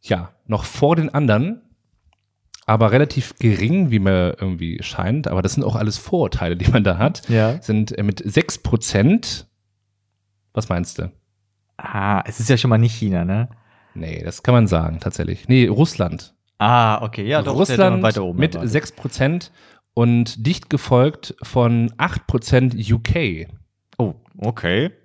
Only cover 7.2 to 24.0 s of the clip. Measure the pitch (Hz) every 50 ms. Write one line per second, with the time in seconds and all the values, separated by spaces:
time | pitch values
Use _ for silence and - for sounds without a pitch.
7.2 | - - 117 110 107 110 123 175 - - 107 110 107 107 113 - 104 101 98 -
8.2 | - 101 98 - 147 - - - _ - - 110 - - - 101 104 147 196 233
9.2 | - - - - - _ _ _ _ _ _ _ _ _ _ _ _ _ _ _
10.2 | _ _ _ _ _ _ _ 110 110 - 92 87 87 - - - 80 90 - _
11.2 | _ _ _ _ _ _ _ _ _ _ _ - - - - 104 98 101 104 95
12.2 | - - 110 - 113 - 135 117 - 123 113 110 117 117 110 - 110 101 95 87
13.2 | 85 90 95 107 120 120 - _ _ _ _ _ _ _ _ - 82 80 80 -
14.2 | 80 82 87 - _ - 123 120 113 98 92 80 82 80 80 82 - 95 - -
15.2 | 82 82 92 - - - 123 131 120 95 104 110 156 165 - - 98 85 80 78
16.2 | - - _ _ _ _ _ _ 104 107 123 123 117 110 107 - 113 110 113 -
17.2 | 101 107 147 156 - 139 135 135 190 202 127 - 190 185 185 185 185 110 101 104
18.2 | 98 90 87 90 139 160 - 82 - 117 110 151 151 - - - - 135 - -
19.2 | - 180 170 180 - - _ _ _ _ _ _ _ _ _ 117 117 120 120 120
20.2 | 117 113 - - 113 139 - - - _ - 139 - - 131 123 127 151 151 -
21.2 | - - - _ 117 - - 131 120 117 117 117 117 117 113 - 151 - - -
22.2 | - - - 127 - - 135 127 131 127 120 104 107 98 117 117 113 - - 170
23.2 | 160 107 87 78 80 - - - _ _ _ _ _ _ _ -